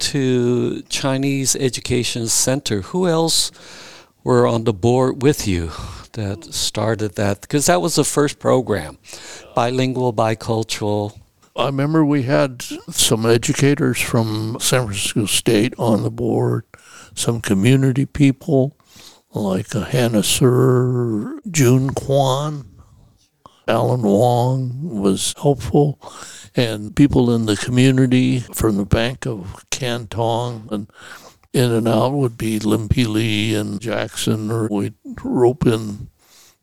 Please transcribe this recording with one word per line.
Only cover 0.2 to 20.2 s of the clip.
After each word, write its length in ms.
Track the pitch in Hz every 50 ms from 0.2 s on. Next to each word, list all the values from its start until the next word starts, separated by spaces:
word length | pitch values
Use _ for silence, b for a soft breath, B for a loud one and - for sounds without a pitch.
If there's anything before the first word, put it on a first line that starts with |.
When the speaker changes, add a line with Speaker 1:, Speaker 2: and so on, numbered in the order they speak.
| 131 127 127 123 120 120 123 120 120 - - - - -
Speaker 1:
Chinese 680 | - - - 139 135 135 135 143 139 135 135 123 -
Education 720 | - 135 127 - - - - 127 123 117 - - 123 113 113
Center. 540 | - - - 127 131 143 - - 113 101 92
Who 260 | - - 180 185 175
else 420 | 160 160 165 160 - - - - B B B B B B B B B B B B B _ -
were 220 | 131 127 120 123
on 180 | 123 117 113 113
the 100 | 120 107
board 480 | 90 98 117 123 131 127 131 - 143 -
with 260 | 143 147 - - 104
you 240 | 92 87 82 82 - B B B B B B B -
that 400 | 117 107 98 101 - - - -
started 600 | - - - - 107 107 110 113 101 107 104 -
that? 340 | - 104 101 101 - - -
'Cause 160 | - 147 135
that 160 | - 175 180
was 140 | 175 170 -
the 100 | - 139
first 340 | - - 151 147 143 - _
program, 600 | - 120 127 131 120 107 104 92 78 73 69 - B B B B B B B B B B B
bilingual, 580 | - 117 120 127 127 131 131 123 127 127 123 110
bicultural. 1080 | 117 113 110 113 - - - 113 110 113 - - - 110 104 104 107 104 104 - - - _ _ _ _ _ -
Speaker 2:
I 100 | - 120
remember 380 | 135 139 135 139 147 160 160 156
we 200 | 143 147 143 120
had 400 | 127 147 151 147 135 123 120 - - 294 339 - -
some 340 | 165 - - - 117 110 113
educators 760 | 113 113 120 117 - 143 - 135 139 143 - 135 127 120 -
from 560 | - - - 120 113 110 107 107 110 110 120 135
San 280 | - - 139 127 123
Francisco 400 | 104 101 101 - - - - 107
State 460 | 95 - - - - 120 107 113 127 - -
on 240 | 127 117 110 104 117
the 80 | 120
board, 540 | 113 117 120 113 113 117 120 120 120 117 - _ B B B B B B B B B
some 260 | - - - 117 113
community 640 | - - 107 95 98 123 135 135 135 135 123 139 135
people 720 | - - - 143 135 131 - - - 135 135 127 139 - B B B B B B B B B B _ -
like, 440 | - - 196 185 - - - -
uh, 60 | 104 90
Hannah 400 | - - 135 123 117 113 104